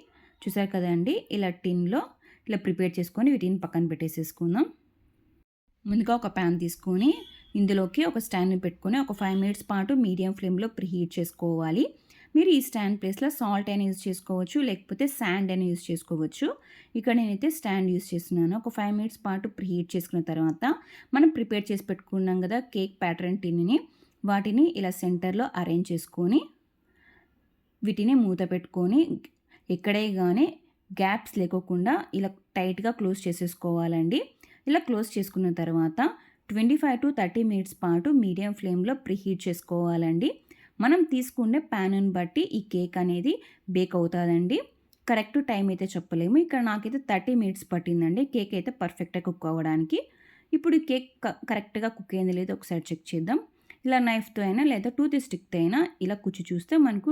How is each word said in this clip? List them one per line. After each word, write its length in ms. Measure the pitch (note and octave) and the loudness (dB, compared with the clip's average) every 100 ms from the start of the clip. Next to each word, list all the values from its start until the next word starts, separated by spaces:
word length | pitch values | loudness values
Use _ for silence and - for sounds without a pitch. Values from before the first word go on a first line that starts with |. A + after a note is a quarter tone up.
| _ _ _ _ | _ _ _ _
చూసారు 280 | G3+ G3+ G3 F#3+ | -6 -2 -2 -2
కదండి, 400 | F3+ E3+ F#3 G4+ - G#3 | 0 2 2 -2 -4 -2
ఇలా 120 | F#3 F3 F#3 | -2 -2 -2
టిన్‌లో 380 | F3+ F3 C4 - _ _ _ - | 0 0 -2 -4 _ _ _ -6
ఇలా 120 | G3+ F#3+ | -4 -2
ప్రిపేర్ 260 | F3 F3+ F3+ | 0 -2 -2
చేసుకొని 320 | F3 - C4+ B3+ | -6 0 2 2
వీటిని 240 | F3+ F#3+ E3+ | 0 -2 -2
పక్కన 200 | E3+ E3+ | 0 0
పెట్టేసేసుకుందాం. 760 | D#3+ D#3+ D#3+ D#3+ - E3+ G3 D#4+ - _ _ _ _ _ _ _ _ _ _ G3+ | -2 -6 -6 -8 -4 0 0 0 -4 _ _ _ _ _ _ _ _ _ _ -2
ముందుగా 240 | G#3+ A3 A#3 | 0 2 0
ఒక 120 | G3+ | -2
ప్యాన్ 300 | F#3+ F3 E3+ | 0 0 0
తీసుకొని, 500 | E3+ - F#3+ F#3 C4 A#4+ - - - G3+ | -2 -6 -2 2 2 2 -4 -20 -6 0
ఇందులోకి 460 | G3 G3 F#3 D4 E4 | 2 2 0 0 0
ఒక 140 | A3+ | -2
స్టాండ్‌ని 380 | - F#3 F#3 F#3 | -4 0 2 2
పెట్టుకొని, 380 | F3+ - F#3+ C4 | -2 -4 -2 0
ఒక 140 | C4+ | -2
ఫైవ్ 240 | G3+ F#3+ F#3+ | -2 0 0
మినిట్స్ 260 | G3 G3+ - | 0 -2 -4
పాటు 260 | G3 G3+ C4+ | -2 2 2
మీడియం 360 | G#3+ F3+ F#3 | 2 2 -2
ఫ్లేమ్‌లో 340 | G3 F#3 F#3 A3+ | -2 -2 0 -2
ప్రీహీట్ 420 | - F#3+ F3 E3+ | -4 -4 -2 -2
చేసుకోవాలి. 720 | - E3+ - E3+ E3 D#3+ F3+ G#4+ - _ - - | -2 -6 -4 -2 0 0 0 0 -4 _ -20 0
మీరు 180 | D4+ F#4+ | 4 6
ఈ 100 | C#4+ | 4
స్టాండ్ 360 | C4 A3 G3 G3+ | 2 -2 -2 -2
ప్లేస్‌లో 300 | F#3+ G3 C#4 | -2 -2 -2
సాల్ట్ 400 | D4 A3 G3+ G3+ | -2 -2 0 0
అయినా 140 | G3+ | 0
యూజ్ 180 | G3 F#3 | 0 -2
చేసుకోవచ్చు, 540 | G3 F#3 - F#3 F3+ D4 | -4 -6 -4 -4 -2 -2
లేకపోతే 440 | C4 F#3+ - G3 C#4 | -2 -4 -6 -4 -2
శాండ్ 420 | - G#3+ F#3+ F#3+ | -2 -2 0 0
అయినా 140 | F#3 F3+ | 0 0
యూజ్ 180 | F3 | -2
చేసుకోవచ్చు. 640 | - E3 - E3 D#3 - D#4 - _ - - A3+ | -4 -6 -4 -4 -4 -2 -4 -4 _ -20 -10 -4
ఇక్కడ 200 | A#3 A#3+ | 0 2
నేనైతే 340 | A3 G3 D#4+ | 2 0 -2
స్టాండ్ 380 | D#4 G#3+ F#3+ F#3 | -2 -2 0 2
యూజ్ 160 | F3+ - | 0 -2
చేస్తున్నాను. 460 | F3 - F3 E3+ G#3+ | -6 -2 0 2 0
ఒక 160 | A#3 A3+ | -4 -4
ఫైవ్ 180 | G#3 G#3 | -2 -2
మినిట్స్ 260 | A3 - | -4 -6
పాటు 260 | G3+ F#3+ G#3 | -6 -4 -6
ప్రీహీట్ 400 | - F#3+ F3 F3 | -8 -4 -4 -2
చేసుకున్న 300 | F#3 E3+ F3 | -4 -4 -4
తర్వాత, 400 | E3 D#3+ D#3+ D3+ B3+ - - - - | -2 0 0 0 -2 -2 -6 -20 -2
మనం 160 | C4+ D#4+ | 4 4
ప్రిపేర్ 360 | D#4 A3 G#3 G#3 | 4 -2 -2 -2
చేసి 200 | G3 - | -6 -4
పెట్టుకున్నాం 540 | F#3 - F#3+ F#3 F#3 | -8 -4 -2 0 0
కదా 180 | F#3 A#3+ B3 | 0 -4 -4
కేక్ 260 | G#3 F#3+ - | -4 -4 -2
ప్యాటర్న్ 400 | F3+ E3+ F3+ G3 | -4 -2 -2 -2
టిన్‌ని, 380 | F3+ E3+ F3 C#4+ - _ _ - | -2 0 2 0 -2 _ _ -8
వాటిని 420 | G3+ G3+ G#3 A3+ E4+ C4 | 0 0 2 4 4 2
ఇలా 180 | F#3 | -4
సెంటర్‌లో 540 | F#3 F3+ F3 F#3 G3+ C4 F3+ | -2 -2 0 0 -2 -2 -2
అరేంజ్ 340 | E3+ E3+ F#3 | 0 0 0
చేసుకొని, 520 | E3+ - - F3+ C4+ - _ _ _ _ _ _ _ _ _ _ _ _ - | -4 -6 -2 2 2 0 _ _ _ _ _ _ _ _ _ _ _ _ -6
వీటిని 340 | G#3 G#3+ G#3+ C4+ | -4 0 4 4
మూత 260 | G3+ F3+ F3+ | 4 2 -2
పెట్టుకొని, 560 | F3+ - F#3 F3+ C4 E4+ - - _ _ _ - | -4 -4 -2 2 4 2 -2 -10 _ _ _ -6
ఎక్కడే 360 | F3 G#3 G#3 G#3+ | -2 0 0 0
కానీ 340 | F#3+ F3+ G3 E4+ - _ _ - | 2 2 4 2 0 _ _ -14
గ్యాప్స్ 460 | F#3+ F#3+ G#3 - G3+ | 0 0 0 -4 -2
లేకోకుండా 580 | F3+ F#3 - F3+ G3+ F4+ G4+ | 0 -2 -2 0 2 0 -2
ఇలా 160 | G3 F#3+ - _ | -4 -4 -6 _
టైట్‌గా 380 | G3 F#3 F#3 A3+ | -2 -2 0 -2
క్లోజ్ 280 | A#3+ F#3+ G3 | 0 -2 -2
చేసేసుకోవాలండి. 1000 | F#3 E3+ F3 - F3 E3+ E3+ E3 E3 C4 C5 _ - - - | -2 -2 -4 -4 -2 0 0 2 2 0 -4 _ -20 -10 0
ఇలా 140 | D#4+ | 0
క్లోజ్ 300 | D4 G#3+ A3+ | 2 -2 -2
చేసుకున్న 380 | G3+ F#3+ F#3+ F3+ | -4 -4 -2 -2
తర్వాత, 460 | F3 E3 E3 D#3+ D#3+ D4 - - _ - | 0 0 0 0 0 -2 -2 -20 _ -6
ట్వంటీ 260 | G#3+ A3+ D4+ | 0 2 4
ఫైవ్ 200 | D4 B3 | 2 0
to 120 | C#4+ | 0
థర్టీ 300 | C#4 F3+ A#3 | 0 0 0
మినిట్స్ 320 | A3+ G3 F#3 - | 0 0 -4 -4
పాటు 340 | F3 E3+ C#4 C#4+ | 0 2 4 4
మీడియం 380 | G3+ F3+ G3+ | 4 0 -4
ఫ్లేమ్‌లో 400 | G3+ F#3+ F3+ G3+ C4 | -4 -2 0 0 -2
ప్రీహీట్ 420 | - G3 G3 F#3 | -4 -4 -2 -4
చేసుకోవాలండి. 880 | F#3 F3 - F3 F3 E3+ E3 E3 C4+ - _ - - - | -4 -6 -4 -2 0 2 2 2 0 -4 _ -20 -20 -2
మనం 200 | A#3 F4+ | 2 4
తీసుకునే 560 | D#4+ B3+ B3+ - A3 C#4 | 4 0 -2 -2 0 0
ప్యాన్‌ని 480 | D#4 G#3+ F#3+ G3 G3 | 0 -2 0 2 2
బట్టి 320 | F3+ F3 D4 F#4+ | 0 -2 -2 -2
ఈ 100 | G#3+ - | -4 -4
కేక్ 300 | F3+ F3+ F#3 | -4 -2 0
అనేది 360 | F3+ F3 A#3+ G4 - _ - | 0 0 0 -2 -6 _ -4
బేక్ 260 | F#3 F#3 F3+ | 0 0 0
అవుతాదండి. 640 | E3+ F3 F3 E3+ F3 C#4+ - _ _ _ - | 0 0 2 2 2 0 -4 _ _ _ 0
కరెక్ట్ 320 | A3 G#3+ C#4+ C#4 | 0 2 -2 0
టైమ్ 220 | G#3 G3 | 0 0
అయితే 160 | F#3 F#3+ | 0 -4
చెప్పలేము. 480 | F3 E3+ E3+ F3 C#4+ | -6 -4 0 4 4
ఇక్కడ 240 | E4 C4 | 4 0
నాకైతే 380 | A3+ G#3 A3 C4+ | 0 -2 -4 -6
థర్టీ 300 | C4+ F#3+ G3 B3 | 0 0 2 0
మినిట్స్ 300 | G3 F#3+ - | 0 -4 -4
పట్టిందండి 540 | F3 F3 E3+ E3 F#3+ C4+ | -4 0 0 2 2 0
కేక్ 280 | A#3+ G3+ | -2 -2
అయితే 180 | F#3+ F#3 | -4 -4
పర్ఫెక్ట్‌గా 500 | - F3 - E3 F3+ | -6 -6 -6 -8 -6
కుక్ 240 | F3+ F3 D#3+ | -6 -6 -4
అవ్వడానికి. 520 | E3 D#3+ D#3+ D#3+ F#4+ C#5+ _ _ _ - | -2 0 0 0 -2 -4 _ _ _ -4
ఇప్పుడు 220 | D#4+ E4 D#4 | 0 2 2
ఈ 80 | |
కేక్ 260 | D#4+ B3+ B3+ - | 2 -4 -4 -8
క-, 160 | A3 - - | -6 -6 -4
కరెక్ట్‌గా 420 | G#3+ G#3 G#3+ A3+ | -4 -4 -6 -6
కుక్ 240 | A3+ - | -6 -6
అయిందో 200 | F#3+ F#3 | -2 0
లేదో 200 | F3+ F#3 | 0 -4
ఒకసారి 300 | F#3+ - E3+ - | -6 -4 -6 -4
చెక్ 200 | D#3+ - | -10 -6
చేద్దాం. 320 | E3 E3 D4+ A4 _ _ - | -4 -2 -2 -4 _ _ -8
ఇలా 180 | B3+ B3+ | 0 2
నైఫ్‌తో 420 | A#3+ A3+ G#3+ G#3+ | 2 0 -4 -2
అయినా 220 | G3 G#3+ | 0 2
లేదా 260 | D4 G#3+ A#3+ | 2 2 -2
టూత్ 260 | B3 D4 C#4+ | 0 0 0
స్టిక్‌తో 380 | - F3+ - F3 | -2 -10 -4 0
అయినా 240 | E3 B3+ F4 - | 2 2 0 -2
ఇలా 140 | F#3 G3+ | -4 -2
కుచ్చి 280 | G3 F3+ | -4 -6
చూస్తే 340 | F3 F3 - D#4+ | -6 -6 0 4
మనకు 320 | C4+ G3+ D4+ | 4 4 2